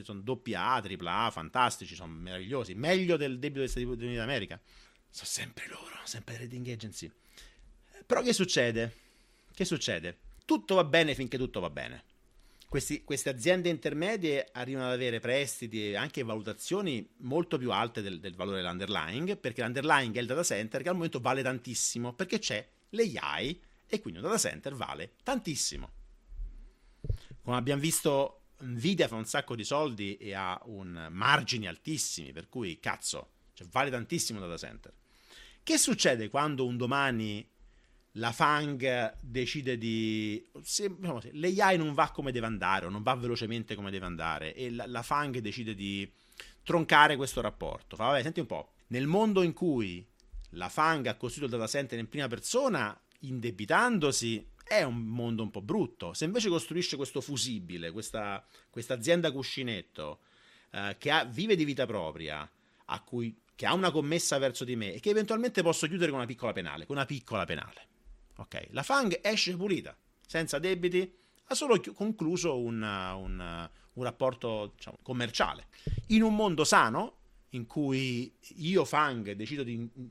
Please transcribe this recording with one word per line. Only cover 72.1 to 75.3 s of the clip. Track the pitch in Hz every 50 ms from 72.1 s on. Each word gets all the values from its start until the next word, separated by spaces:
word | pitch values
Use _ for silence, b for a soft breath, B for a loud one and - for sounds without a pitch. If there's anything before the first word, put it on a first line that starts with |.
| 220 - 160 160 185 175 170 165 135 123
un, | 120 117 117 110 110
un, | 107 101 95 92 92 92 95 95 92 92 90 90 85 85 85 82 82 b b b b _
un | 127 127
rapporto, | 120 117 - 135 127 120 - - 117 110 107 104 101 -
diciamo, | - - - - -
commerciale. | - - 127 123 117 110